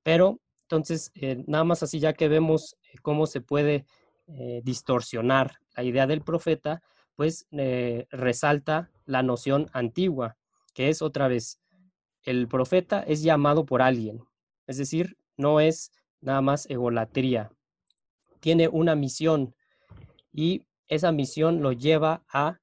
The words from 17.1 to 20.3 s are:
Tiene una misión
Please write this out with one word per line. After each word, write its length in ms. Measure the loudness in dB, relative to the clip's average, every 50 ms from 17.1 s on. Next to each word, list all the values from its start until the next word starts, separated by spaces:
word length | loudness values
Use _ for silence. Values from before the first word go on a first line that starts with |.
| -2 -2 0 0 0 -2 -4 -8 _ _ _ _ _ _ _ _ _ _ _ _ _ _ _ _ _ _
Tiene 260 | 0 2 4 4 4
una 280 | 4 2 2 2 2 2
misión 600 | 2 0 -4 -4 -2 0 2 2 2 0 -4 _ _ _ _ _ _ _ _ -20 -20 -20 -20 _ _ _ _